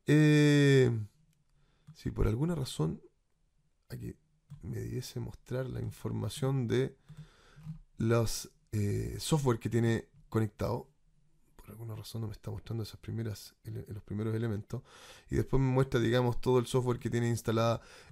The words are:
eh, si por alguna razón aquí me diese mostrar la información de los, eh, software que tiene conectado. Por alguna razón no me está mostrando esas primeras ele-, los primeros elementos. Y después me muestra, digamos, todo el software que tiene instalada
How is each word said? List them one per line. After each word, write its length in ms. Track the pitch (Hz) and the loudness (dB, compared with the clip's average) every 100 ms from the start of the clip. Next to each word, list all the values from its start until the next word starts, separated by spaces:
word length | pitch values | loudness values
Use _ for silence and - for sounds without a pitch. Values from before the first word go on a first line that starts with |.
| - | 2
eh, 840 | 151 151 151 147 147 143 135 123 113 104 _ _ _ _ _ _ _ - | 6 8 8 6 6 8 8 6 2 -6 _ _ _ _ _ _ _ -20
si 160 | - - | -10 -8
por 160 | 110 110 | 0 0
alguna 300 | 110 165 165 | 2 -2 -2
razón 440 | 127 - 160 - - _ _ _ _ _ _ _ - | -4 -4 -4 -4 -14 _ _ _ _ _ _ _ -16
aquí 280 | 123 120 - _ _ _ 143 | -12 -12 -14 _ _ _ -16
me 180 | - 117 | -10 -8
diese 400 | 113 120 - 123 | -8 -8 -8 -10
mostrar 480 | 117 - - 127 127 | -10 -12 -8 -8 -6
la 120 | 120 | -8
información 880 | 113 - 110 110 107 - 131 139 117 | -8 -8 -8 -6 -6 -2 -2 0 0
de 300 | 117 131 - _ - - _ _ - 156 160 - - | 0 0 -6 _ -20 -20 _ _ -20 -16 -16 -14 -4
los, 520 | 113 117 110 - - _ - | 0 2 0 -4 -10 _ -8
eh, 440 | 107 101 107 113 107 | -4 -2 -2 -6 -6
software 400 | - 156 135 113 | -2 0 2 0
que 100 | 110 | 0
tiene 380 | 117 117 113 - _ - | 0 2 0 -4 _ -6
conectado. 600 | 113 107 - 95 82 - _ _ _ _ _ _ - | -2 -2 -4 -4 -4 -8 _ _ _ _ _ _ -20
Por 140 | - | -20
alguna 240 | 107 113 | -14 -12
razón 260 | 107 104 113 | -12 -10 -8
no 60 | 110 | -8
me 60 | |
está 180 | - - | -10 -12
mostrando 320 | 95 - 113 | -12 -8 -8
esas 160 | 104 - | -8 -10
primeras 560 | - 110 113 101 - _ | -10 -6 -6 -8 -14 _
ele-, 220 | 113 113 - | -14 -12 -10
los 140 | 104 | -12
primeros 320 | - 101 110 | -8 -6 -2
elementos. 480 | 113 117 104 - 120 - - - - - | -2 -2 -4 -6 -12 -12 -20 -20 -20 -2
Y 60 | 131 | -2
después 240 | - 131 | 2 4
me 80 | 135 | 4
muestra, 300 | 127 135 123 | 4 2 2
digamos, 400 | 113 123 123 - | 2 2 2 0
todo 180 | 127 127 | 2 2
el 80 | 117 | 2
software 320 | 131 123 120 | 0 0 -2
que 120 | 113 | -2
tiene 180 | 117 117 | 0 0
instalada 520 | 113 - 113 117 113 - - - | 0 0 2 2 0 -6 -20 -16